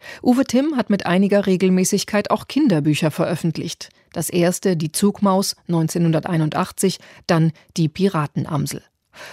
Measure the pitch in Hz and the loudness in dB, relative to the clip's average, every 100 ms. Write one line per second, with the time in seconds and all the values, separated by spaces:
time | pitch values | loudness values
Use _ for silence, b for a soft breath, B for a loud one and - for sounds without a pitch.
0 | B B - 247 269 247 294 269 - 202 | B B 0 2 2 0 0 0 0 0
1 | - 180 196 202 196 185 185 185 185 202 | 0 2 2 2 2 2 2 2 2 -2
2 | - 208 - 220 - 277 302 160 147 151 | -2 -4 -2 -4 -2 0 2 2 2 0
3 | 160 - - 170 170 - - - - b | 0 0 -2 -2 -4 -4 -8 -12 -18 b
4 | b - 160 180 170 180 202 170 156 - | b -8 -4 0 0 0 0 0 -2 0
5 | 202 - 202 190 202 - - 170 160 170 | 0 2 0 2 0 -6 -2 0 0 0
6 | 170 156 - 165 156 - 185 - 190 - | 2 2 0 -2 0 -2 -6 -2 -2 -2
7 | B B - 165 160 - b - 156 - | B B 0 2 2 -2 b -2 -2 0
8 | 190 160 147 - 139 147 143 - - _ | -2 0 -4 -4 -4 -4 -4 -8 -14 _
9 | _ B B | _ B B